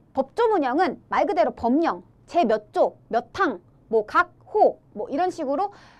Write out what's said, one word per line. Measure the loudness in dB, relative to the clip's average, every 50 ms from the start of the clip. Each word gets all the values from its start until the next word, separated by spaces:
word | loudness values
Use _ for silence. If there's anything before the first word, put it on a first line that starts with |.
| _ _ -6
법조문형은 | -6 -6 -4 -2 0 2 2 2 2 0 0 0 0 0 0 -2 -6 _ -2
말 | 0 0 0
그대로 | 2 2 0 0 0
법령, | -2 -2 -2 0 2 2 0 0 -2 -6 -10 _ _ _ _
제 | -4 0 0 2
몇 | 2 0 -2 -4 -4 0
조, | 0 0 0 0 -6 _
몇 | -4 -4 -4 -4 -4 -2
항, | -2 -2 -2 -2 -6 -12 _ _ _ _ -2
뭐 | -2 -2 0
각 | 0 0 0 0 0 _ _ _ -4 2
호, | 4 4 4 2 -2 _ _ -14
뭐 | -12 -10 -6
이런 | -4 -2 -2 -2
식으로 | -4 -6 -6 -4 -4 -4 -4 -6 -8 -14 -20 -20 -20